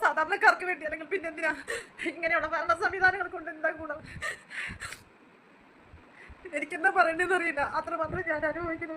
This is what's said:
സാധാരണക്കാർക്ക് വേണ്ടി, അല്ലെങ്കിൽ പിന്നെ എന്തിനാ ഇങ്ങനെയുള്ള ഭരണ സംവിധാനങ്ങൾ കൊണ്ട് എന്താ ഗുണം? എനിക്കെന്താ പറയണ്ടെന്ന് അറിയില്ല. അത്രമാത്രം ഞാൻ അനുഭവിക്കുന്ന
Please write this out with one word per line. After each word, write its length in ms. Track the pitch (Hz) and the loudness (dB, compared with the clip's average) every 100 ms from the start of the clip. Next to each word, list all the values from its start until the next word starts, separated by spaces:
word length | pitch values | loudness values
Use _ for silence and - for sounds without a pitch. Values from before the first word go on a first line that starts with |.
| 330 | 2
സാധാരണക്കാർക്ക് 600 | 294 311 392 415 359 370 | 4 2 6 6 6 0
വേണ്ടി, 160 | 320 311 | -2 -4
അല്ലെങ്കിൽ 220 | 311 320 | -4 -2
പിന്നെ 160 | - 320 | -2 -4
എന്തിനാ 200 | 320 320 - - - - - 330 | -2 -2 -2 -4 -6 -8 -6 -6
ഇങ്ങനെയുള്ള 360 | 302 330 339 311 320 | -2 2 2 2 0
ഭരണ 200 | 339 339 | 0 2
സംവിധാനങ്ങൾ 460 | 381 370 370 392 359 359 | 2 4 4 4 -2 -6
കൊണ്ട് 140 | 320 311 | -8 -2
എന്താ 160 | 320 311 | -2 -2
ഗുണം? 200 | 320 302 - - 605 - - - - - - - - - - - - - - - - - - - - - 370 294 | -8 -8 -10 -8 -8 -8 -12 -10 -8 -8 -12 -12 -18 -20 -20 -20 -20 -20 -20 -20 -20 -20 -20 -20 -20 -18 -6 -6
എനിക്കെന്താ 340 | 285 339 370 381 | -4 2 2 6
പറയണ്ടെന്ന് 400 | 330 330 359 370 | 4 4 2 2
അറിയില്ല. 240 | 339 285 285 311 | 2 0 0 0
അത്രമാത്രം 420 | 320 330 311 349 349 | -2 -2 -2 -2 -2
ഞാൻ 140 | 302 311 | 0 0
അനുഭവിക്കുന്ന 440 | 320 339 330 320 | 0 -2 -4 -4